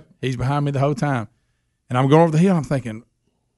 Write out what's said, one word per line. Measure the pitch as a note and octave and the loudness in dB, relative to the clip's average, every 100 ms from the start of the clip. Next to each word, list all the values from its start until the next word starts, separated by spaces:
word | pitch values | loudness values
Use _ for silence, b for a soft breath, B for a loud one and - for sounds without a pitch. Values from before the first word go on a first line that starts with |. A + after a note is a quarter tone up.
| - _ | -4 _
He's | B2+ B2 | -8 -6
behind | B2 C#3+ C#3+ | -4 -2 -2
me | |
the | C#3 | 0
whole | C#3 | -2
time. | D3 D3 C3 G#2 _ _ _ _ _ _ | -2 -2 -4 -6 _ _ _ _ _ _
And | B2+ | -2
I'm | C3+ | 4
going | D3+ | 4
over | E3+ | 4
the | D#3 | 4
hill, | F#3 F3+ | 2 2
I'm | |
thinking, | C3 C#3+ A#2+ A2 - _ _ _ _ | 0 -4 -6 -12 -16 _ _ _ _